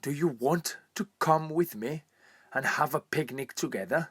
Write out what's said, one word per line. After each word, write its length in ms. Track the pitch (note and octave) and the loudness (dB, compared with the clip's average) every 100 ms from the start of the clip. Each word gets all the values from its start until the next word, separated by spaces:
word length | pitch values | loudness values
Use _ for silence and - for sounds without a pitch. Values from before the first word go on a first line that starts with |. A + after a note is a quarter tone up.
Do 100 | - | -4
you 160 | C#3+ E3 | 0 0
want 500 | A#2+ B2 E3+ - - _ | 2 2 2 0 -10 _
to 120 | - - _ | -8 -8 _
come 300 | - D#3+ D#3 | 4 4 4
with 260 | D#3 F3 | 0 0
me 280 | G#2+ A2+ D#3 _ _ _ - _ | 0 -4 -6 _ _ _ -20 _
and 120 | C3 | -2
have 280 | C3+ - D3 | 0 2 2
a 60 | D3+ | 0
picnic 540 | - - B2 C3 C3 | -2 -2 -2 -4 -8
together? 560 | - E3 A#2+ F#2+ C#3 E3 | -4 -4 -2 0 0 -2